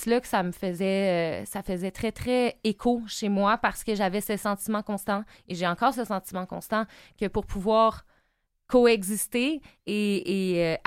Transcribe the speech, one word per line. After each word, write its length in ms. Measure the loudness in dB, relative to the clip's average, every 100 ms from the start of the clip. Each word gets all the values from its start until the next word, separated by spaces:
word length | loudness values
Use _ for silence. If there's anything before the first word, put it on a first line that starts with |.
| 0
là 120 | 0
que 60 | 2
ça 140 | -2
me 120 | -2
faisait, 880 | -4 -6 -2 0 2 2 2 0 -4
euh, 40 | -6
ça 160 | -8
faisait 280 | -6 -4 -6
très, 220 | -4 -4
très 440 | -4 -2 0 0 0
écho 380 | -2 0 0 0 -4
chez 200 | -6 -2
moi 300 | 2 2 2
parce 260 | 0 -2
que 100 | -4
j'avais 280 | 0 0 0
ce 160 | -2 -4
sentiment 460 | -2 -4 -4 -4
constant, 400 | -4 -6 -4 -4 -6 -14 -10
et 60 | -2
j'ai 120 | -2
encore 260 | 2 2
ce 120 | 2 -2
sentiment 400 | -4 -6 -8 -8
constant, 400 | -10 -2 -2 -2 -8 -20 -6
que 60 | -4
pour 180 | -2 -4
pouvoir 600 | -2 2 4 4 2 -10 _ _ _ _ _ 2
coexister 920 | 6 8 6 0 -4 -2 0 0 -2 -8 _ -4
et, 640 | -2 0 0 0 -2 0 0
et, 100 | 0
euh, 100 | 0